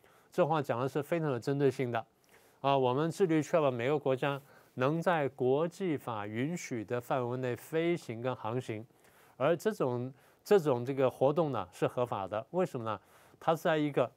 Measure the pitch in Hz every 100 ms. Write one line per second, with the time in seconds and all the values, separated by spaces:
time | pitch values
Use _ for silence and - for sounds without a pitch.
0 | _ _ _ - 151 156 135 117 127 156
1 | 139 170 156 123 123 139 139 131 127 117
2 | - _ _ - _ _ 135 139 127 127
3 | 165 - 185 160 147 175 143 123 123 151
4 | 139 131 143 139 - - - - 131 165
5 | 175 165 135 - 127 139 170 - 190 139
6 | - 110 104 110 139 175 - 120 104 123
7 | - 139 120 127 127 117 - 160 170 170
8 | - 113 127 127 107 123 127 107 117 _
9 | _ - - - 135 170 220 208 143 123
10 | 127 - _ _ - 208 151 123 123 135
11 | 131 - 135 151 156 117 90 - 139 -
12 | 123 113 95 104 113 175 175 131 113 101
13 | - - - - - 165 180 156 151 143
14 | 120